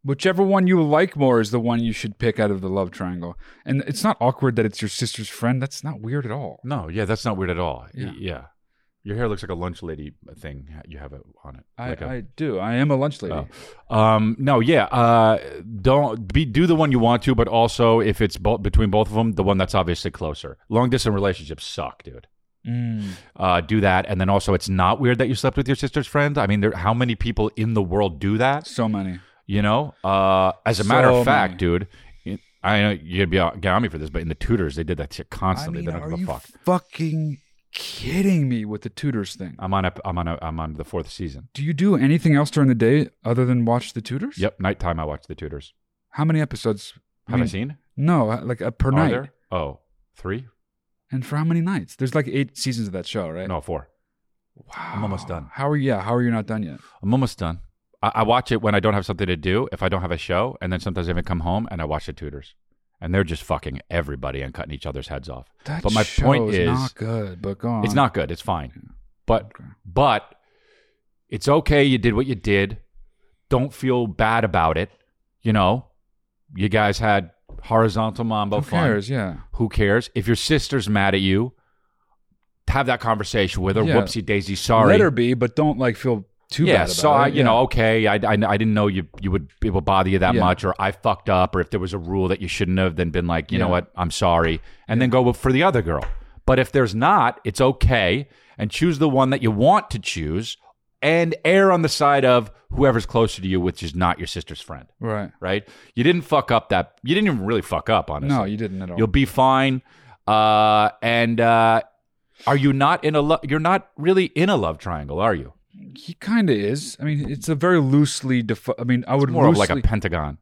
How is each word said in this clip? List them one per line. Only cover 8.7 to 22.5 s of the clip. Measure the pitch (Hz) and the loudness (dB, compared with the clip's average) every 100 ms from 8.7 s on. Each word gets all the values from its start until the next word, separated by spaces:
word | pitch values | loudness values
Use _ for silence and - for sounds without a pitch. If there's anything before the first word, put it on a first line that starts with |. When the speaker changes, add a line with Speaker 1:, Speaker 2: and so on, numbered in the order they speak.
| _ _ _ | _ _ _
Speaker 2:
Your | 104 | -10
hair | 104 117 | -4 -4
looks | 101 | -4
like | - | -8
a | |
lunch | 87 90 85 | -6 -6 -8
lady | 85 76 73 _ - - | -12 -12 -14 _ -20 -18
thing | 76 69 69 78 - | -16 -16 -18 -20 -18
you | 71 | -18
have | 71 | -16
it | 69 - _ | -18 -20 _
on | - 65 | -20 -20
it. | _ - | _ -14
Speaker 1:
I, | 123 | -12
Speaker 2:
Like | - | -10
a | - | -10
Speaker 1:
I | 127 - | -12 -14
do. | - 156 95 | -8 -6 -4
I | 104 | -2
am | 120 147 | 0 0
a | |
lunch | 135 147 - | 0 -2 -6
lady. | 98 80 71 - - - _ | -8 -8 -10 -16 -20 -20 _
Speaker 2:
Oh. | |
Um, | 110 110 110 110 113 | 2 4 4 2 0
no, | 139 127 | 2 2
yeah. | 117 156 | 4 2
Uh, | 98 127 117 117 110 110 69 73 104 107 | 2 2 6 6 6 4 -2 -14 -14 -2
don't | 95 139 139 110 98 | 4 4 2 -4 -2
be, | 135 | 0
do | 147 117 | 2 2
the | 175 | 4
one | 160 151 | 4 4
you | 127 | 4
want | 117 120 | 4 2
to, | - | 2
but | 117 117 | 2 2
also | 113 113 - 117 113 | 2 2 4 4 4
if | 107 101 | 2 0
it's | 104 - | -2 0
bo-, | 95 117 | -2 0
between | 101 - 107 | 2 2 4
both | 104 101 | 2 2
of | |
them, | 107 113 | 0 0
the | 101 | 0
one | 95 95 | 0 0
that's | 95 | 0
obviously | 98 85 82 87 | 0 0 -2 -6
closer. | - 80 71 69 - _ | -8 -8 -8 -14 -18 _
Long | 110 123 | 0 0
distance | 123 113 | 0 0
relationships | 101 98 90 78 78 | 0 0 -2 -10 -14
suck, | - - 65 - | -12 -10 -10 -12
dude. | - - _ _ _ | -20 -20 _ _ _